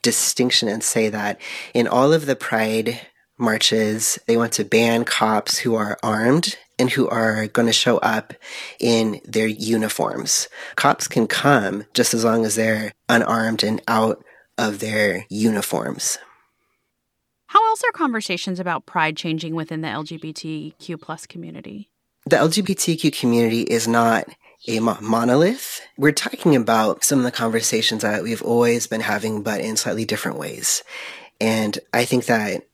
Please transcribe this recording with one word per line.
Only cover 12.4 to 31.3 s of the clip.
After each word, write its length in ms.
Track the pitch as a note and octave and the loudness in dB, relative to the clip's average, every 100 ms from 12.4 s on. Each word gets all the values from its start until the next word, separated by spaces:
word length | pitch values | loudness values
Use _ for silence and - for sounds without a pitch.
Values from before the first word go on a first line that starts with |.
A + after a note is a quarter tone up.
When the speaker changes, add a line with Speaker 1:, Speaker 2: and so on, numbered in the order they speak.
Speaker 1:
as 120 | A2 A2 | 2 0
they're 360 | A2 G#2+ G#2+ - - | 0 0 -4 -10 0
unarmed 560 | A#2 - A2+ A2+ A2+ | 2 2 0 0 0
and 180 | - A2 - | 0 -2 0
out 340 | A2+ - - - - _ - | 2 2 -2 -8 -20 _ -4
of 220 | A2+ G2+ | -4 -4
their 460 | A2 G#2+ G#2 F#2 G#2+ | -4 0 0 0 -6
uniforms. 880 | G2+ A2 G#2+ - D2+ A#1+ - - - - _ _ _ _ _ _ _ _ _ _ _ _ | 0 0 0 -2 -4 -4 -4 -4 -6 -10 _ _ _ _ _ _ _ _ _ _ _ _
Speaker 2:
How 200 | - A4+ | 2 2
else 160 | A4 | 0
are 80 | B4 | -2
conversations 680 | - D4+ A3+ - F3 - F3+ | -2 -2 -2 -4 -6 -4 -6
about 240 | F3+ E3 - | -4 -6 -4
Pride 320 | F3 D#3 D#3+ | -2 0 -2
changing 380 | E3+ D#3+ E3 E3 | -4 -4 -4 -6
within 260 | D#3 D#3+ | -6 -6
the 80 | D#3+ | -6
L 140 | A2 | -6
G 120 | D3+ E3 | -8 -12
B 160 | D#3+ | -12
T 420 | D3+ D#3+ D#3 D3+ - | -10 -10 -10 -10 -16
Q 180 | - E3 | -12 -12
plus 280 | - D#3+ - | -12 -14 -14
community? 640 | F3 E3 D#3+ - G#3 G#3 _ _ _ - | -16 -14 -14 -14 -16 -18 _ _ _ 2
Speaker 1:
The 120 | - | 4
L 100 | D#3 | 4
G 140 | F3+ | 2
B 120 | F#3+ | -2
T 220 | F#3 - E3 | -2 0 2
Q 160 | D3+ | 0
community 520 | - B2 A#2 A#2 A2+ | 2 2 4 2 2
is 260 | - A#2 A2+ | 0 0 2
not 360 | A#2 A#2 A2 - - _ _ - | 4 4 2 -2 -14 _ _ -4
a 100 | A2+ | 0
mo-, 180 | A2+ G2 | 0 -2
monolith. 800 | G#2 A2+ A#2+ C3 F3 B3+ - - - - | 0 0 4 4 4 0 -8 -12 -14 2
We're 160 | C#3+ | 2
talking 420 | D3 - - F3+ C#3 | 2 -6 0 4 4
about 480 | A2+ A2+ A2 - | 4 2 2 0
some 160 | - C#3 | 0 2
of 60 | B2 | 0
the 60 | |
conversations 720 | - A2+ A2+ - A2+ A2+ A2 | -2 -2 0 0 0 0 0
that 200 | A2 G#2+ | -2 -2
we've 180 | - A2+ | -4 -4
always 460 | - A#2+ A#2+ A#2 - | 0 4 4 2 -2
been 140 | A2+ | -4
having, 420 | A2+ G#2 A2 G#2+ | -2 -2 -4 -4
but 160 | G#2+ G#2 | -4 -4
in 160 | A2 G#2+ | -2 -4
slightly 300 | A#2+ G#2 A2 | -2 -4 -4
different 320 | - - - | -4 -4 -6
ways. 440 | D2 - - - - - - - - | -10 -6 -4 -4 -6 -16 -14 -16 -20